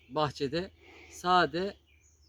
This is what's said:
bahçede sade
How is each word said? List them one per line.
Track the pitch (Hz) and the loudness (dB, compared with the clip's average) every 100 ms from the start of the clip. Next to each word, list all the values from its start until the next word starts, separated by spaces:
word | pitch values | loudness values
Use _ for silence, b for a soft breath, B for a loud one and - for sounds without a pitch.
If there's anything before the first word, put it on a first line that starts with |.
| - | -8
bahçede | 139 147 - 139 160 190 _ B B B | -2 -2 -2 -4 -4 -6 _ B B B
sade | - 180 180 156 160 196 - _ _ _ _ | -8 2 4 4 0 -6 -8 _ _ _ _